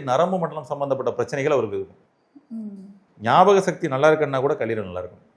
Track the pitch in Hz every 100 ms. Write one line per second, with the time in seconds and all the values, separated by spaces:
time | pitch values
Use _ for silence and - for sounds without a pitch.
0 | 139 131 180 185 165 151 139 139 139 131
1 | 123 117 120 143 139 139 110 98 95 -
2 | _ _ _ 285 _ 226 214 196 - -
3 | _ _ 107 147 185 196 185 156 160 131
4 | 151 156 143 135 139 147 113 110 95 90
5 | 90 - _